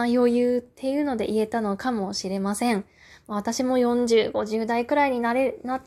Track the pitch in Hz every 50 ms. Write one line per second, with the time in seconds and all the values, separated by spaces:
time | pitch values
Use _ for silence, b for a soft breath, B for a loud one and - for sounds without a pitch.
0 | 240 240 240 247 247 240 240 240 247 247 247 247 240 - _ - - 269 269 294
1 | 302 285 262 220 - - 208 220 214 214 - 233 220 208 196 196 - 262 247 220
2 | 190 185 - - - 185 190 196 190 196 208 - 240 240 240 190 202 B B B
3 | B B B B B - 214 208 202 233 226 - 262 254 254 254 247 240 240 240
4 | 247 233 233 226 208 - - 214 214 208 220 226 226 214 233 233 240 240 294 294
5 | 285 277 254 240 233 233 240 254 269 254 - - - 247 254 262 -